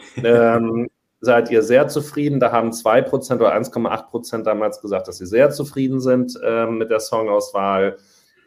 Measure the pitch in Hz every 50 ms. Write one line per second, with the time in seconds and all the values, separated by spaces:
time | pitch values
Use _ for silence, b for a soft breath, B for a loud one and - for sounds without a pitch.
0 | B B B 127 120 117 120 117 117 117 113 117 117 113 113 117 120 - - _
1 | _ _ _ _ 113 123 120 117 117 - 123 110 107 110 120 135 147 - - 151
2 | 143 - - 151 143 147 143 131 120 117 117 117 113 113 113 - - 110 107 127
3 | - - - 131 - - 127 117 117 90 80 107 120 123 - 127 113 90 98 110
4 | - - - 117 120 - - 113 110 110 107 104 107 104 104 - - 104 98 92
5 | 92 92 90 - 92 90 104 120 139 143 143 - 143 143 - 135 135 131 131 131
6 | 127 127 127 127 127 123 - - - 113 113 113 113 113 113 113 113 113 113 107
7 | - - 120 113 110 107 101 104 104 - - 98 95 98 98 95 95 98 - b
8 | b b b b b b b b b